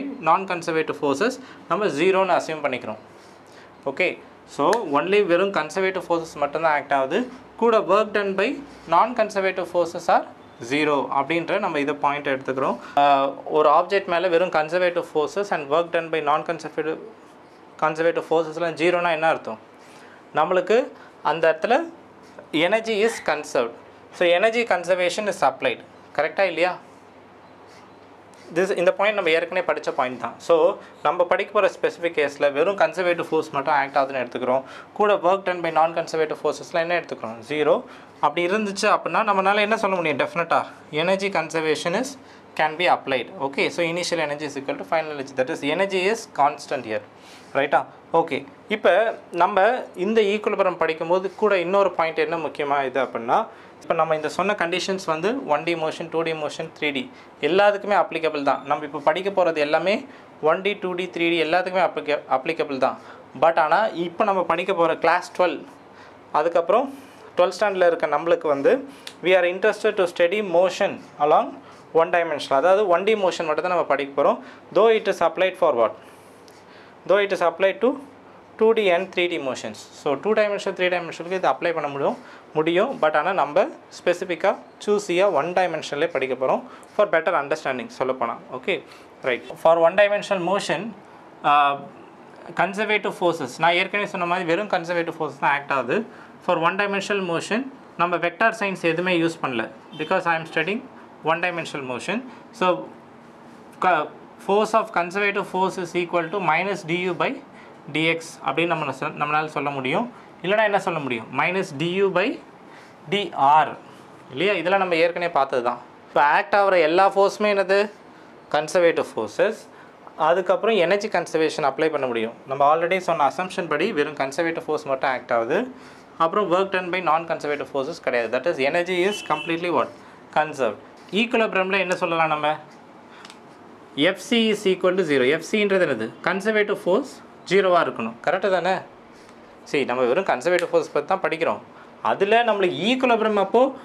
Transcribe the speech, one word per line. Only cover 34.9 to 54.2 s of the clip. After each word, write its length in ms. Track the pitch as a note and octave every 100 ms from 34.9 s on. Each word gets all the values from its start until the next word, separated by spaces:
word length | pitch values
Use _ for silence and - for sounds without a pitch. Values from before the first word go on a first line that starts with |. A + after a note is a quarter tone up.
| -
கூட 180 | G#3 G3 E3+
work 140 | G3 F#3+
done 120 | F3+
by 80 | E3+ D#3+
non 140 | D#3+ E3+
conservative 400 | E3 D#3+ D#3 D3
ஃபோர்ஸஸ்லாம் 420 | D3+ D3 C#3+ F3 E3
என்ன 120 | F3
எடுத்துக்கிறோம்? 400 | - C3 A2+ A#2 A2+
ஜீரோ. 240 | D3+ D3 G#3 B3+ - - -
அப்படி 200 | D3+ D#3 F3
இருந்துச்சு 380 | G#3 G#3 G3 G#3+
அப்படின்னா, 280 | E3 D#3+ F3 A3
நம்மளால 340 | G3 F#3+ G#3 G#3
என்ன 120 | A3
சொல்ல 120 | G3+ F#3+
முடியும்? 200 | D#3+ C#3
டெஃபினட்டா 380 | C#3+ E3+ E3 C#3 A2+ - - D3+
energy 280 | F3 G3 G3 F#3+
conservation 560 | D#3+ D#3+ D#3 D3 F3 F#3
is, 80 | B3+ - - - - -
can 120 | D#3 D#3
be 60 | F3+ B2+
applied. 320 | - C3 A2+ F#3+ C#3
Okay, 180 | C#3 E3 -
so 60 | E3
initial 280 | E3+ E3+ E3+ D3+
energy 180 | D3 D3+
is 60 | C3+
equal 160 | C#3 C#3+
to 60 | G3
final 180 | E3 D#3 D3
energy. 180 | C3 -
That 100 | C3 D#3+
is, 60 | C#3+ D#3+
energy 260 | G3 F#3+ F#3
is 80 | A3+ - -
constant 460 | C#3+ D3+ - C#3+ A2+
here. 120 | G#2+ - - - - - C#3
ரைட்டா? 240 | C#3 D#3+ - - - E3
ஓகே, 200 | D#3+ B2+ - - -
இப்போ 180 | G#3+ F#3+ F3 A3+ - - E3+
நம்ம 180 | F3+ G3+ G#3 B3 - -
இந்த 160 | F#3 A3+ G3+
ஈக்குலிபிரியம் 480 | G#3 G#3+ G3 F#3 E3+
படிக்கும்போது 460 | E3 D#3+ E3 F#3 F#3+ -
கூட 100 | G#3+ G3
இன்னொரு 260 | E3+ G3 F#3+ F3+
பாயிண்ட் 200 | D#3+ D#3
என்ன 120 | D#3 E3 D3
முக்கியமா 300 | C#3 D3 C#3+ C3+
இது 100 | C3
அப்படின்னா, 320 | B2+ B2 A#2 E3 A3+ - - -
இப்போ 120 | - E3
நம்ம 140 | D#3+
இந்த 100 | D#3